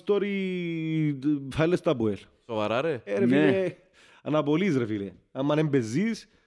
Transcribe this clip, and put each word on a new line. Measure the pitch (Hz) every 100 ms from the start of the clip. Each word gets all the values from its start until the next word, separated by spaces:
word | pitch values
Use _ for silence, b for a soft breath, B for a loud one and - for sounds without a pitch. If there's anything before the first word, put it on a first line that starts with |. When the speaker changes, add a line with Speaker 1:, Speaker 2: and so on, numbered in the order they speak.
Speaker 1:
story, | - 202 208 196 185 180 170 165 160 160 151 135 143 147 135
φάλες | 127 160 175
τα | 175
αποέλ. | 131 110 98 - _ -
Speaker 2:
Σοβαρά, | 107 104 117
ρε. | 160 123
Speaker 1:
Ε, | - -
ρε, | -
Speaker 3:
Ναι. | 139 -
Speaker 1:
φίλε, | 190 180 - _ b b b
αναπολύς, | - 151 143 156 202 131
ρε, | 110
φίλε. | 107 98 - _
Άμα | 135 143
δεν | 151 156
παίζεις | 135 110 131 226 214 - _